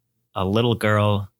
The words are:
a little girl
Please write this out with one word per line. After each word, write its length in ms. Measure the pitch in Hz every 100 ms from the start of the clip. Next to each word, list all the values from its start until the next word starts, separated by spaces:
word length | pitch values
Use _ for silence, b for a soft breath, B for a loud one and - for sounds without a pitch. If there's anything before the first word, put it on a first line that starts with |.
| _ _ _ 104
a 80 |
little 320 | 95 110 120 113
girl 540 | 107 107 104 101 98